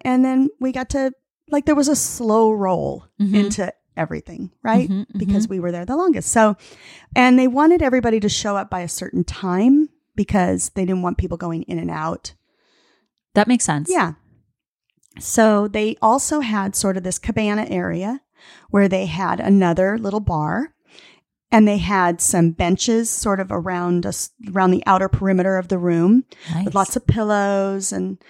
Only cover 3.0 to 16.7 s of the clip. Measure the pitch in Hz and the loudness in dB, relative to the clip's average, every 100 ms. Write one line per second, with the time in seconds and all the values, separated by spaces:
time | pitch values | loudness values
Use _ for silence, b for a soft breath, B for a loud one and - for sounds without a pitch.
3 | - - 202 208 202 208 190 - _ - | -10 -4 0 2 2 -2 -6 -8 _ -8
4 | 160 156 - 165 175 _ 233 214 165 196 | -6 -6 -12 -14 -14 _ 0 2 2 -4
5 | - 202 180 196 220 190 175 170 180 285 | -6 -6 -2 0 0 -4 -4 -6 -4 -2
6 | 370 220 - 233 214 202 B B B B | 0 0 0 4 4 2 B B B B
7 | B - 247 254 254 254 311 349 269 254 | B 4 6 6 4 4 4 4 4 2
8 | 233 220 208 - 214 202 196 185 175 - | 2 0 0 -2 -4 -4 -4 -6 -8 -10
9 | 185 - 175 - 185 180 240 285 302 _ | -6 -4 -4 -4 -4 2 4 4 4 _
10 | _ - 202 208 180 180 - - 185 185 | _ -6 0 0 0 0 -4 -4 -2 -2
11 | 180 170 175 170 175 165 - 170 170 156 | -2 -4 -4 -4 -6 -8 -6 -8 -6 -6
12 | 160 170 - - _ _ _ _ _ _ | -6 -8 -12 -20 _ _ _ _ _ _
13 | _ _ _ - 208 247 - 147 160 359 | _ _ _ 0 2 2 0 -2 -2 -2
14 | 185 151 _ _ _ _ _ _ _ _ | -2 -6 _ _ _ _ _ _ _ _
15 | _ - - - 220 208 208 214 214 226 | _ -16 -6 2 4 4 0 -2 -4 0
16 | 220 254 - 302 240 214 196 | 2 2 0 -2 -2 -2 -4